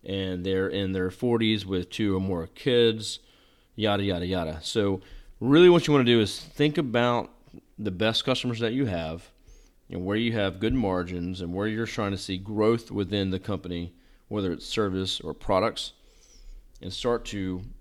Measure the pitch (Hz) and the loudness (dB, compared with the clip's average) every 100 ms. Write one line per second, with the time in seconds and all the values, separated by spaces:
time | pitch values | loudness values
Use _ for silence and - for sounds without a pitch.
0 | - 98 95 92 92 95 95 98 98 95 | -6 -4 -4 -4 -2 0 0 -2 -2 0
1 | 92 - 123 117 110 107 95 95 90 - | -2 -2 0 2 2 0 0 -4 -4 -2
2 | 107 95 95 90 82 - 143 123 117 110 | 0 2 0 -2 -4 -4 2 4 4 2
3 | 110 - _ _ _ _ _ - 104 101 | -6 -10 _ _ _ _ _ -4 0 2
4 | 101 87 90 92 80 80 - 113 101 95 | 0 -2 -2 -2 -4 -6 -4 0 0 -2
5 | - - - - 117 151 180 175 165 143 | -6 -20 -20 -6 4 8 10 8 6 4
6 | 120 117 101 - - - 147 143 131 120 | 6 6 4 -2 -14 0 0 2 0 2
7 | 120 120 - - - - _ - 104 90 | 2 0 -4 -14 -20 -20 _ -8 -6 0
8 | 110 113 - 127 127 113 113 127 131 90 | 0 0 0 -2 -2 -2 -2 0 0 -2
9 | 80 82 - _ - - - _ _ 92 | -4 -8 -12 _ -20 -20 -20 _ _ -6
10 | 92 107 117 113 98 92 110 131 104 92 | -2 -2 0 0 -2 0 0 0 0 0
11 | 87 90 87 92 87 90 107 110 113 - | -2 -6 -6 -6 -6 -4 -2 -2 -4 -2
12 | 101 98 - 95 95 107 107 117 - 101 | -2 -2 -4 -6 -4 0 2 2 -2 -4
13 | 92 101 95 92 - 95 90 85 85 - | -2 -2 -2 -2 -4 -6 -6 -8 -8 -12
14 | _ _ _ 107 95 82 - - 104 95 | _ _ _ -4 -2 -4 -6 -2 -2 -2
15 | 95 - 80 76 - 95 107 - - _ | -4 -6 -8 -10 0 2 2 -2 -12 _
16 | _ _ _ - - - - - - 98 | _ _ _ -20 -20 -20 -20 -14 -12 -6
17 | 123 120 - 101 92 92 110 - | -2 -2 -4 -6 -6 -6 -10 -16